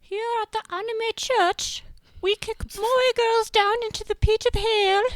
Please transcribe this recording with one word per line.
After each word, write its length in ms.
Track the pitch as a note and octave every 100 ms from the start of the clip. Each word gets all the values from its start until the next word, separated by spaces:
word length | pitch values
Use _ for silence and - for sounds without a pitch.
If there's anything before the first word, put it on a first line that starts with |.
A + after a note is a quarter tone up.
Here 240 | - G4 A#4 A#4
at 100 | G#4+
the 100 | A4 A4
Anime 420 | F4 A4+ A4 A4+ -
Church, 680 | - B4 F4 G4+ - - - - _ -
we 160 | F#4 G#4
kick 220 | - A4 -
boy 380 | G4+ A4 B4+ B4+ A#4+
girls 340 | A#4 A4+ A4
down 260 | A4 G4+ A4+
into 200 | A4+ -
the 100 | -
pit 320 | G#4 - A4 B4
of 140 | -
hell. 420 | G#4+ G#4+ G4 G4 A#4+